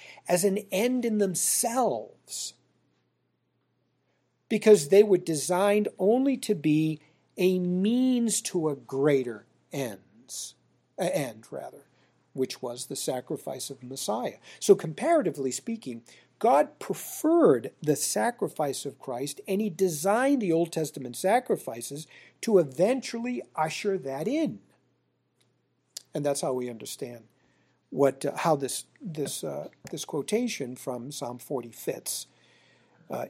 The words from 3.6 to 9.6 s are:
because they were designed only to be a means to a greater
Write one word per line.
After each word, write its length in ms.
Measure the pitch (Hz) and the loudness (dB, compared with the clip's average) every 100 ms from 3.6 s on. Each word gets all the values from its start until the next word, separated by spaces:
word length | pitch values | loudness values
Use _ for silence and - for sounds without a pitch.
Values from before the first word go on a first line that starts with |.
| _ _ _ _ _ _ _ _ - | _ _ _ _ _ _ _ _ -4
because 400 | 170 220 202 147 | 2 8 6 8
they 140 | 196 | 8
were 160 | 208 180 | 8 4
designed 720 | 160 151 135 180 202 208 208 - | 2 -2 0 2 4 4 2 0
only 380 | 190 247 269 262 | 2 4 2 0
to 180 | - | -2
be 460 | 185 156 151 156 151 _ _ _ - | 0 2 2 2 -2 _ _ _ 0
a 200 | 185 185 | 2 2
means 840 | 180 180 202 240 254 247 233 - | 0 0 2 2 2 2 0 -2
to 260 | - 180 156 | -2 -2 -2
a 80 | 139 | -2
greater 680 | 120 135 147 139 123 107 - _ | -6 2 4 4 2 -8 -14 _